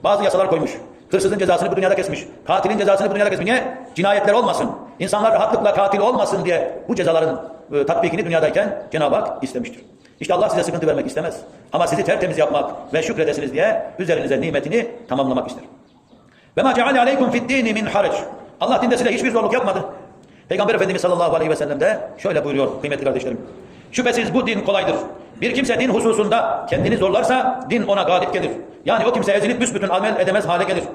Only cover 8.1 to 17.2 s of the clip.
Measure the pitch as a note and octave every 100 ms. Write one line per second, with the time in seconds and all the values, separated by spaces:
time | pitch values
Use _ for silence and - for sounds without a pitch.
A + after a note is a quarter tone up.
8.1 | E3 E3+ E3 D#3 E3+ G#3 - - D#3 C#3+
9.1 | D3+ - - B2+ B2+ A#2 - - - -
10.1 | _ - F3+ G#3 D#3+ F3+ E3 D#3 C#3+ B2+
11.1 | D3+ D#3+ - - - - E3 E3+ D#3 F3+
12.1 | D3+ F3+ D#3 D3 C#3+ - - - D#3 D#3+
13.1 | D#3+ D3+ C#3 C#3+ C3 G3+ - - - F3+
14.1 | D3+ C#3 C3+ E3 C#3+ D3+ A3 A#3 - -
15.1 | C3 C3+ B2+ - - - - - _ _
16.1 | - - - _ - B3+ B3 A#3+ C4 A#3+
17.1 | C4+